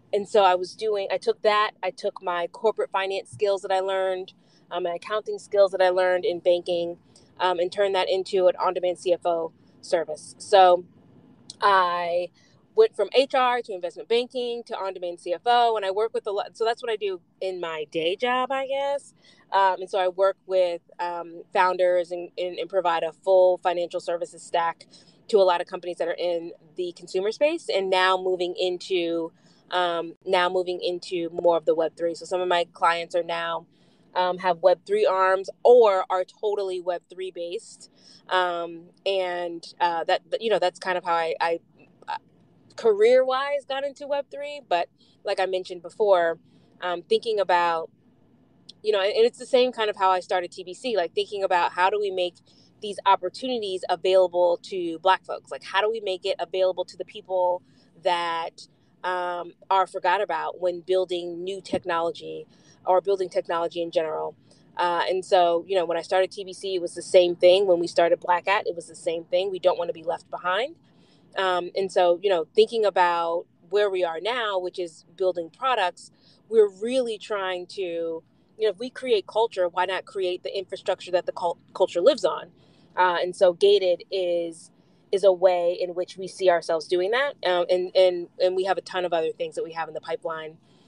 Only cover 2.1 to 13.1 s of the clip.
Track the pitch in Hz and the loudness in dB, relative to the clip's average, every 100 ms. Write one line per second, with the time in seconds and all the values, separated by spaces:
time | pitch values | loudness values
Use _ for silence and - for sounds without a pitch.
2.1 | - 185 175 170 - 220 208 - 196 190 | -6 -4 -4 -4 -2 -2 -2 -2 -2 -4
3.1 | 196 - - 208 196 196 190 190 190 190 | -6 -8 -4 -2 -2 -2 -2 0 -2 -2
4.1 | 185 190 - _ _ - 175 180 170 - | -4 -8 -16 _ _ -12 -6 -6 -6 -6
5.1 | 214 214 202 - 202 196 185 185 180 185 | -6 -6 -10 -2 4 4 4 2 4 2
6.1 | 180 170 175 180 175 175 175 170 - _ | 2 0 0 2 2 2 -4 -4 -8 _
7.1 | _ _ - 180 175 185 202 196 190 185 | _ _ -2 0 0 -2 0 0 0 0
8.1 | 190 185 196 180 - 175 180 180 170 185 | -2 -2 2 2 2 0 0 -2 -2 -2
9.1 | 170 180 170 165 _ _ _ - 175 151 | 0 0 -2 -4 _ _ _ -4 -4 -4
10.1 | 151 - - - 196 185 180 180 _ _ | -10 -14 -18 2 6 8 6 0 _ _
11.1 | - - _ - - 208 190 180 175 175 | -20 -20 _ -20 -2 4 4 4 0 -2
12.1 | 175 175 _ _ _ _ - 220 - 196 | -2 -4 _ _ _ _ 2 4 2 -2